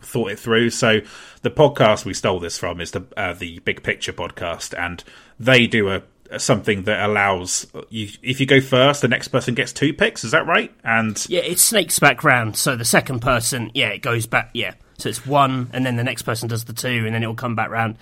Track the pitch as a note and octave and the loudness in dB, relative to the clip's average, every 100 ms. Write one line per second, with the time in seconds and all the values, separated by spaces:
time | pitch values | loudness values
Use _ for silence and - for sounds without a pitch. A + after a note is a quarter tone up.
0 | - B2 G2 G#2+ A#2+ A2+ A#2 - A#2 G#2+ | -6 -4 -4 -4 0 2 2 2 2 2
1 | - - - - A#2+ - C#3+ C3 A2 G#2+ | 0 -14 -20 -8 -2 4 4 6 4 4
2 | G2 F#2 A2 F#2 E2+ - F2+ F2 E2+ F#2+ | -2 -4 -2 -2 -4 -6 -6 -6 -8 -8
3 | - - F#2+ F2 E2+ E2+ - F#2+ - - | -8 -6 -6 -6 -12 -8 -6 -4 -4 -4
4 | - - E2+ - F2 D#2+ - - F2 E2+ | -6 -8 -10 -8 -8 -6 -8 -6 -6 -8
5 | - - - - A2+ B2+ A2+ A#2 G2 F#2+ | -14 -20 -20 -4 4 4 4 2 0 -2
6 | - _ - - - D#3 B2 G2+ G2 G#2 | -6 _ -14 -4 0 2 0 -2 0 0
7 | G#2 G#2 G2+ F#2 F2+ - - - - A2 | 0 2 2 2 -2 -6 -6 -14 -12 -10
8 | G2+ - B2+ C3 C3+ C3+ C3+ B2+ C#3 C#3 | -10 -8 -6 -2 4 4 6 4 4 4
9 | B2 B2+ - C3 - A#2+ A#2+ - D3 D#3 | 0 0 -2 -2 -2 -2 -4 -2 -2 0
10 | A3+ - A2+ D3+ - F#3 - _ B2 A2+ | 0 -2 -2 0 2 0 0 _ 0 0
11 | A2 G2+ - F3+ C#3+ F3 - A3 D#3+ - | 0 -4 -2 -2 0 2 2 2 0 2
12 | D3 B2 D3+ B2+ G#2+ - D3+ B2 A2+ E3 | 2 4 2 2 2 -2 -2 0 2 2
13 | - B2 C3 B2 A#2 B2+ A2+ C3+ A2+ G2+ | 2 -2 0 0 0 -4 -4 -2 -2 -2
14 | B2+ A#2 A2+ B2+ - A#2+ F#2+ - _ - | -2 -2 0 -2 -2 -4 -6 -8 _ -8
15 | B2 G#2+ C3 C#3+ C3+ C3 A#2+ B2 C3 A#2+ | -6 -6 0 4 4 2 -4 -4 -2 -2
16 | B2+ A#2 - A2+ A#2 A2+ A#2 A2 C3 A#2+ | -2 -4 -4 -4 -4 -6 -6 -8 -4 -2
17 | A2 A2+ A2+ A2+ B2 A2+ G#2 A2+ A2 A2 | -2 -2 -4 -4 -4 -4 -2 -2 -2 -4